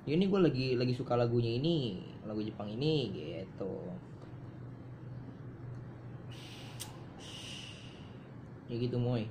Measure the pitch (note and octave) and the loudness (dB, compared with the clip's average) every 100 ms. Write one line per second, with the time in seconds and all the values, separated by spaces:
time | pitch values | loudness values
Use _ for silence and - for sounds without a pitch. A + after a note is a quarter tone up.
0 | - D#3 G3 G3 E3+ B2+ C3 A#2+ B2 B2 | 4 4 6 8 8 6 4 4 4 2
1 | - A#2+ A#2+ A#2+ A#2 A#2 D3+ E3+ B2 F#2 | 4 6 6 6 4 4 4 4 2 -2
2 | F2+ - G#2+ G#2+ G#2+ G#2+ G#2 A2 D3 D#3 | -6 -10 -4 -2 -2 -2 -4 0 4 4
3 | A#2 F2+ D#2 E2+ F#2+ - G2 F#2 F2+ F2+ | 2 -2 -4 -6 -6 -4 -4 -4 -6 -8
4 | - - - - - - - - - - | -10 -12 -12 -10 -10 -10 -12 -12 -12 -12
5 | - - - - - - - - - - | -10 -10 -10 -10 -12 -10 -10 -10 -10 -12
6 | - - - - - - - - - - | -12 -12 -10 -12 -12 -10 -10 -8 -10 -10
7 | - - - - - - - - - - | -12 -12 -10 -10 -10 -10 -10 -10 -12 -12
8 | - - - - - - - A#2+ B2 A#2+ | -12 -12 -12 -12 -12 -12 -4 0 2 4
9 | A#2+ B2 A2 | 4 4 2